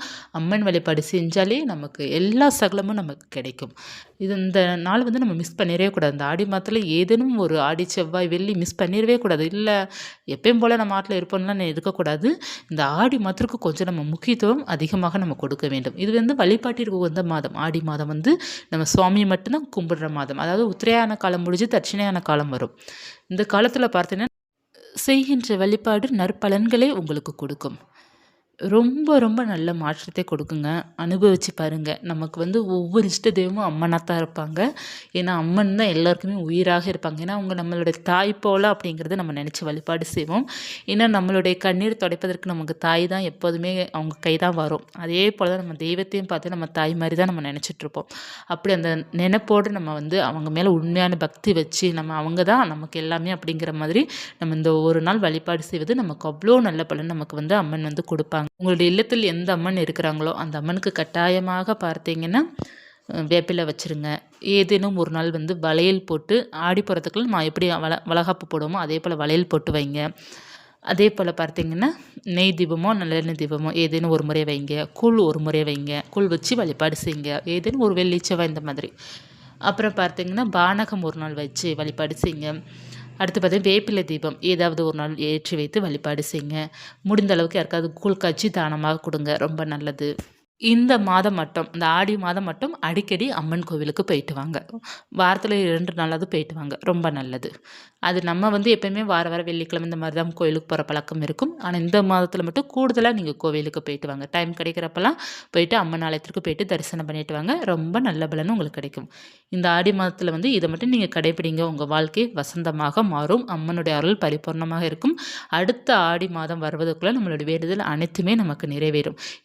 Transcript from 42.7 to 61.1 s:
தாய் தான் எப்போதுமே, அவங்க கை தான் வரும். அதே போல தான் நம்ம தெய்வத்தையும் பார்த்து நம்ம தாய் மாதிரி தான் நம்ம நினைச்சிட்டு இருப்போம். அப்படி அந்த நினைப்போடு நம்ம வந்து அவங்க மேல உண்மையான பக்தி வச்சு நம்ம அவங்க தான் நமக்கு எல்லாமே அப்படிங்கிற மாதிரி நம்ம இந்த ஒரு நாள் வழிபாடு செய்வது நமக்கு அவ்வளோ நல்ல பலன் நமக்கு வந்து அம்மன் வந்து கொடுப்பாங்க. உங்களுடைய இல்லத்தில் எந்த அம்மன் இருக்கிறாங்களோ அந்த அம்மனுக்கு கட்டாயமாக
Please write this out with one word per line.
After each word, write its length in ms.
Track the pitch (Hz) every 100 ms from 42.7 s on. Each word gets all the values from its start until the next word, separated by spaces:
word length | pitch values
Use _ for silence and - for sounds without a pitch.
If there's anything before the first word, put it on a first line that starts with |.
| 160
தாய் 260 | 165 170 175
தான் 180 | 190 185
எப்போதுமே, 480 | - 175 170 175 185 180
அவங்க 260 | 160 156 151
கை 140 | 170 160
தான் 180 | 180 165
வரும். 300 | 151 151 - -
அதே 280 | 170 175 202
போல 200 | 208 180
தான் 120 | 185
நம்ம 140 | 175 156
தெய்வத்தையும் 520 | 160 180 190 196 185
பார்த்து 240 | 170 175
நம்ம 160 | 175 160
தாய் 240 | 165 156 165
மாதிரி 220 | 165 165
தான் 120 | 185
நம்ம 140 | 170
நினைச்சிட்டு 400 | 143 143 - 151
இருப்போம். 240 | 147 - - - - - -
அப்படி 260 | 175 196
அந்த 160 | 180 165 160 160 170
நினைப்போடு 540 | 185 208 214 208 202
நம்ம 220 | 202 160
வந்து 240 | 151 151 185
அவங்க 280 | 131 156 156
மேல 220 | 156 190
உண்மையான 460 | 170 165 175 180 175
பக்தி 320 | 156 - -
வச்சு 320 | 165 156 - 185
நம்ம 220 | 165 156 156
அவங்க 260 | 156 170
தான் 220 | 180 240 208
நமக்கு 300 | 151 156 165
எல்லாமே 340 | 160 165 170
அப்படிங்கிற 400 | 180 175 160 160
மாதிரி 300 | 156 156 196 302 - - -
நம்ம 200 | 165 156
இந்த 180 | 160 160
ஒரு 220 | 156 165
நாள் 200 | 160 214
வழிபாடு 420 | 185 156 160 170
செய்வது 300 | 156 170 156 254
நமக்கு 300 | 190 147 160
அவ்வளோ 300 | 147 196 254
நல்ல 200 | 220 160
பலன் 300 | 160 151 160
நமக்கு 220 | 165 151 151
வந்து 200 | 151 208
அம்மன் 320 | 156 156 156
வந்து 160 | 151
கொடுப்பாங்க. 400 | - 160 156 160 147
உங்களுடைய 340 | - 185 175 175
இல்லத்தில் 360 | 190 226 240
எந்த 260 | 208 165 180
அம்மன் 260 | 175 175 185
இருக்கிறாங்களோ 540 | 160 165 160 151 156
அந்த 220 | - 160 151
அம்மனுக்கு 360 | 151 180 190
கட்டாயமாக 840 | 175 156